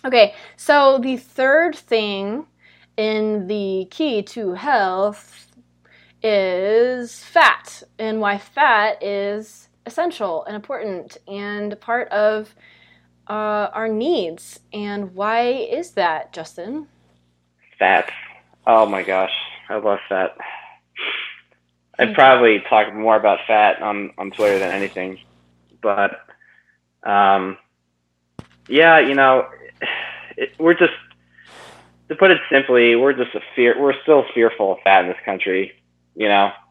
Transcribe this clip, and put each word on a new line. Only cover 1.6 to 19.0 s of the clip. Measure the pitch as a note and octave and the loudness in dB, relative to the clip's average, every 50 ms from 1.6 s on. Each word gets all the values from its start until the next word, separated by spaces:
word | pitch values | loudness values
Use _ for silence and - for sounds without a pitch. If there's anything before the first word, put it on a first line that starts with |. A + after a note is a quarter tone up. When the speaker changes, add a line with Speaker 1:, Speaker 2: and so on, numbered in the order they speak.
| E4+ F4 F4 | 2 0 -4
Speaker 1:
thing | - _ _ A#3 A3 G#3+ G#3 G3+ G3 G3 G3+ G#3+ C#4 D#4 _ _ _ _ _ _ _ _ _ _ | -8 _ _ -2 -2 -2 -4 -6 -6 -6 -8 -8 -10 -12 _ _ _ _ _ _ _ _ _ _
in | - G#3+ G#3+ G#3+ G#3+ G#3+ G#3+ G#3+ G#3 F#3 | -6 -4 -4 -2 -2 -2 -2 -4 -4 -4
the | F3+ G#3+ G#3 G3+ F#3+ F#3+ F#3+ F#3 F#3 | -6 -6 -6 -4 -4 -4 -6 -6 -8
key | - - D#4 D4 A#3 G#3 G3+ | -8 -6 -4 -4 -2 -4 -6
to | - - A#3+ G#3+ F#3 F3+ | -8 -12 -8 -8 -8 -8
health | F#3 - D4 C4+ A3 G3 F#3 F#3 F#3+ G3 G#3 G#3 - _ _ _ - _ _ _ _ _ _ _ _ _ _ _ _ _ _ _ _ | -6 -4 -2 0 0 0 -2 -2 -2 -4 -4 -4 -10 _ _ _ -20 _ _ _ _ _ _ _ _ _ _ _ _ _ _ _ _
is | - A3 G#3+ G3+ F#3+ F#3 F3+ F3+ F#3+ G3+ G#3+ A3+ A#3+ B3+ B3+ B3 A#3+ A#3 - - - | -4 0 0 0 0 -2 -2 -2 -2 0 2 2 0 0 -2 -6 -10 -14 -16 -20 -20
fat, | - - E4+ D4+ A3 - - - - - - - _ _ - | -2 2 4 4 4 2 0 -10 -20 -20 -20 -20 _ _ -10
and | A3 A3 A3 A3 | -8 -6 -4 -4
why | G#3+ G3+ G3+ | -2 -4 -4
fat | G3+ - _ _ C4+ D4 C4+ A#3 G#3+ G#3 A3 - - - | -4 -10 _ _ 0 2 2 2 2 0 -2 -4 -6 -8
is | G3+ G3+ G3+ G3+ G3+ G#3 G#3+ A3+ - - _ _ _ _ _ _ | -6 -6 -4 -4 -6 -8 -8 -12 -16 -20 _ _ _ _ _ _
essential | A#3+ - - E4+ F4 - - A3 F#3 E3 D#3 - | -12 -8 -6 -6 -6 -6 -6 -6 -6 -6 -8 -8
and | - G#3+ | -10 -14
important | G#3 G#3 - C#4 - A3 G#3 F#3+ F3 - - - - _ | -14 -12 -12 -12 -10 -8 -10 -10 -12 -14 -16 -20 -20 _
and | - G3 G3+ G3+ G3+ G#3 G#3 G#3 G#3 G#3 - | -16 -14 -12 -10 -10 -8 -8 -8 -10 -10 -12
part | _ - A#3 B3 A3+ - | _ -4 -4 -4 -4 -4
of, | - G#3 G#3+ G#3+ G#3+ A3 G#3+ _ _ _ _ _ _ _ _ _ _ _ _ _ _ _ _ | -2 0 0 0 0 -2 -8 _ _ _ _ _ _ _ _ _ _ _ _ _ _ _ _
uh, | - G#3 G#3+ G#3+ - G#3 G#3 G#3 - - | -10 -8 -6 -4 -4 -4 -4 -4 -6 -6
our | G#3+ A3+ | -6 -6
needs. | A3 A3 G#3+ A#3+ D#4+ F4+ C4 F#3 E3 E3 F3 - - - - _ _ - | -4 -4 -4 -2 -2 -2 -2 -2 -6 -10 -14 -20 -20 -20 -20 _ _ -12
And | G#3 G#3 G3+ G3+ G3+ G3+ F#3 F3+ | -10 -8 -8 -8 -8 -10 -10 -8
why | F#3 G3+ G#3+ A3+ A#3 A#3+ B3 | -6 -4 -2 0 0 0 -2
is | B3+ C4 - - B3 D4+ F4 - | -2 -4 -6 -6 -6 -8 -8 -8
that, | _ G3+ F3+ E3+ D#3 D3+ - - - | _ -2 -2 -2 -2 -4 -8 -12 -14
Justin? | E3+ D#3+ - _ - E3+ G#3 C4+ D#4 D4 _ _ _ _ _ _ _ _ _ _ _ _ _ _ _ _ _ _ | -16 -16 -16 _ -16 -14 -12 -12 -12 -14 _ _ _ _ _ _ _ _ _ _ _ _ _ _ _ _ _ _
Speaker 2:
Fat. | _ - F#2 F#2+ E2 - - - - - - - _ _ _ _ _ _ | _ 0 2 2 2 0 -4 -12 -16 -20 -20 -20 _ _ _ _ _ _
Oh | A2+ A#2 A2 A2 | 2 4 4 4
my | G#2 G2+ F#2+ | 2 0 -6